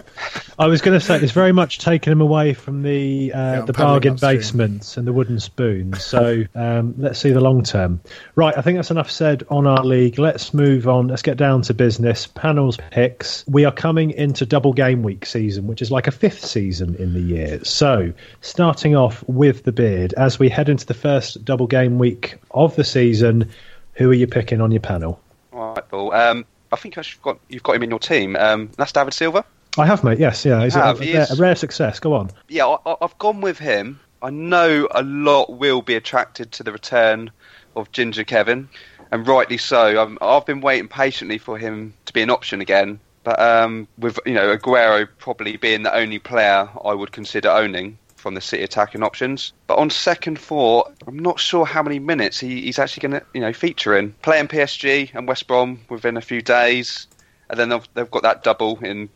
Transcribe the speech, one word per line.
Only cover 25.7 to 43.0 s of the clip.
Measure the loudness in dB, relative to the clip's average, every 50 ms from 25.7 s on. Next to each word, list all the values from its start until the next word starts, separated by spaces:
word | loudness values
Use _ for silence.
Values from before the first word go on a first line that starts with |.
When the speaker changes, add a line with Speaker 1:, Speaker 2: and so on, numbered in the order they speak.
| -8
Speaker 3:
right, | -10 -10 _
Paul. | -8 -6 -6 -2 0
Um... | 2 2 2 2 0 -6 _ _ _ _ _
I | -8
think | -8 -8 -14 -16
I | -14
should | -16 -16 -18 _
got, | -8 -8 -8 -8 _ _
you've | -18 -8 -2
got | -2 0
him | 0 0
in | -4
your | -4 -6
team. | -4 -2 -2 -2 0 -2 -2
Um, | 0 2 2 2 0 -4 -10 -6
that's | -6 -6 -2
David | 0 0 0 0 -2
Silva? | -4 -4 -2 -2 -2 -4 -4 _ _ _ _ -2
Speaker 2:
I | 2 4
have, | 4 4 4 2
mate, | 0 2 2
yes, | 2 0 0 0 0
yeah. | 2 2 2 2
He's | 2 2
Speaker 3:
You | 2
have, | 2 2 2 0
Speaker 2:
a, | -4
Speaker 3:
he | -2 0
Speaker 2:
a, | 0
Speaker 3:
is. | 0 0
Speaker 2:
a | 2 2
rare | 2 2 2
success. | 0 -2 -8 -4 -4 -4 -4 -4 -4
Go | -2 -2 -2
on. | -2 -2 -6 -10 _ _ _
Speaker 3:
Yeah, | -2 0 0
I, | 2 0 -2 -2
I, | -6 -4 -4
I've | -4 -6 -6 _
gone | -2 -2 -2 -2
with | -4 -6 -6 -6
him. | -4 -2 -2 -2 -2 -6 -12 -16 _ _ _ _
I | -12 -10
know | -10 -10 -4 0 2 4 4 4 2 2 0 0
a | 0 -2 -2
lot | -2 -6 -2 2 4 4 4 2 0 -4
will | -4 -2 0 0 0
be | -2 -2 -4
attracted | -4 -4 -2 -2 -2 -2 -2 _ -16 -16 -16 -14
to | -12 -12
the | -12
return | -12 -12 -10 -2 2 2 4 4 2 0 -6 -14 _ _ _ -20 -20 -20 _ _ _
of | -12 -12 -8
Ginger | -4 -4 -4 -4 -4 -8 -6
Kevin, | 0 0 0 2 2 -2 -4 -4 -14 _ -20 -20 -20 _ _ -10 _
and | -8 -4 0
rightly | 2 2 2 2 0 -4
so. | -8 -4 0 2 4 4 4 4 2
I'm, | 0 0 -4 -4
I've | 0 2 2 2 2
been | -2 -8 -2
waiting | 0 0 0 0 -4
patiently | -8 -4 -2 -2 -2 -2 -6 -8 -8 -8
for | -8 -8 -10 -10
him | -8 -8 -8 -8 -10 -12 -14 -18 _ _
to | -6 -4
be | -2
an | 0 0
option | 0 -2 -2 -8 -8 -8
again. | -2 0 2 2 2 0 -4 -14